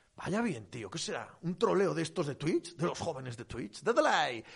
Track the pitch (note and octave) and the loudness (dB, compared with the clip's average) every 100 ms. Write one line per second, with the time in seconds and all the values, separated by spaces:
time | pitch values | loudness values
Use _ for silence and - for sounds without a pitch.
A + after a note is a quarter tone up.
0 | _ - - G#3 A#3 B2 G2 B2 G2+ - | _ -10 -2 0 0 -2 -8 -8 -8 -6
1 | - C#3+ G#2 - E3 F#3 G#3+ F3 F#3+ D3+ | -6 -6 -8 -8 -6 2 4 6 4 2
2 | D#3+ F#3 D3 C3 D3 E4+ - - E3+ - | -2 -2 -2 -2 0 0 -2 -2 -2 0
3 | F#3 C3+ C3 A2+ A2 A2+ - - D3+ D4+ | -4 -4 -8 -10 -8 -8 -8 -2 2 4
4 | D4+ F#3 C#3+ A#2 - | 6 4 2 -2 -8